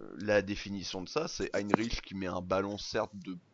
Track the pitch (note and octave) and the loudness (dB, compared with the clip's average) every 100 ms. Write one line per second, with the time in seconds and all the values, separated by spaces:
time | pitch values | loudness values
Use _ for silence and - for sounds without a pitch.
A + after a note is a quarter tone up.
0 | - G1+ G#2 G#2 G2 G2+ G2+ G2 E2+ F#2+ | -12 -4 6 6 6 0 -4 -4 -4 -6
1 | F2+ D3+ E3+ - F#2+ G2 G#2 G2+ A2+ - | -2 -2 -2 -2 -2 0 2 2 2 -2
2 | - G2 F#2 F2+ F2+ F#2+ G2 G2+ - A2+ | -4 -4 -2 -2 2 2 2 -2 -2 0
3 | G#2 G2+ F2+ F2+ - | 0 -4 -10 -10 -12